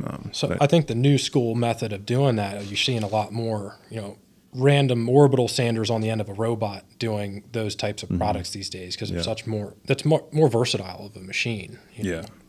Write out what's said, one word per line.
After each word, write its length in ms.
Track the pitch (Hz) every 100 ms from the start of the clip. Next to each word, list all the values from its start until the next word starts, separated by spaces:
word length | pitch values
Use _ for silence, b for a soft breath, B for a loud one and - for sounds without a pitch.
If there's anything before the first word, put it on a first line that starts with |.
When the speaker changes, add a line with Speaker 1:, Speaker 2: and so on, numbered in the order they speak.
Speaker 1:
Um, 260 | 78 71 -
Speaker 2:
So 140 | - -
Speaker 1:
but 140 | 87
Speaker 2:
I 40 | 143
think 200 | 170 147
the 80 | 117
new 220 | 139 139
school 340 | - 143 120
method 400 | 113 117 113 113
of 140 | 101 104
doing 300 | 123 139 113
that, 280 | 101 101 101
you're 120 | 101
seeing 260 | - 120
a 40 | 104
lot 240 | 107 104
more, 440 | 110 117 107 101 - -
you 60 | 110
know, 160 | 101 - _ _ _
random 540 | 127 135 143 139 120 117
orbital 400 | 131 143 127 120
sanders 420 | - 120 113 107
on 120 | 113
the 80 | 110
end 100 | 110
of 80 | 101
a 60 |
robot 500 | 98 113 113 107 98 - _
doing 420 | 117 104 101 101 -
those 200 | 120 107
types 300 | - 107 101
of 60 | 90
Speaker 1:
Mm-hmm. 80 | 92
Speaker 2:
products 320 | 104 90 87
these 200 | 101 95
days 280 | 95 90 -
'cause 100 | 101
they're 120 | 90
Speaker 1:
Yeah. 40 |
Speaker 2:
such 240 | 85 110 -
more, 280 | 107 101 - -
that's 180 | 135
more, 220 | 151 156 -
more 160 | 151 151
versatile 560 | 113 117 104 95 92 101
of 100 | 98
a 60 | 92
machine, 540 | - 120 110 90 110 - -
you 160 | 101
Speaker 1:
Yeah. 100 | 82
Speaker 2:
know? 60 | - -